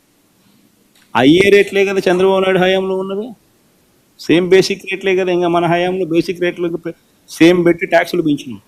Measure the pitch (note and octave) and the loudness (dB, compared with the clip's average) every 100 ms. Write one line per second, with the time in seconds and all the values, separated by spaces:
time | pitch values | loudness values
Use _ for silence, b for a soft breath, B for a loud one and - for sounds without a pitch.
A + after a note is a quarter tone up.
0 | _ _ _ _ _ _ _ _ _ _ | _ _ _ _ _ _ _ _ _ _
1 | _ A2+ C3 F3 G3 G3+ G3 G3 G3 G3 | _ 0 4 4 6 4 4 0 -2 0
2 | F#3+ F3+ F#3+ F#3+ F#3+ F#3 F#3 F#3+ F#3+ F#3+ | 0 2 2 2 0 2 2 0 -2 -6
3 | F#3+ G3 A#3+ G#3+ _ _ _ _ _ _ | -6 -8 -10 -16 _ _ _ _ _ _
4 | _ - - D#3+ F3+ F#3+ F3+ F#3+ F#3+ F#3+ | _ -10 -2 0 4 2 2 -2 -10 -8
5 | F#3+ F#3 F#3 F3 F3 E3+ E3+ F3 F3+ F#3 | -2 -2 -2 -2 0 0 0 0 -2 -4
6 | E3+ E3 E3 F3 F3 E3+ F3 E3+ G3 - | -2 -2 -2 -4 -6 -4 -6 -6 -10 -16
7 | _ _ - - D#3+ F3+ E3+ E3+ F#3+ E3+ | _ _ -10 2 4 4 2 0 0 0
8 | F3 F3+ D#3+ C#3+ C3 G2+ | 0 -4 -2 -4 -6 -16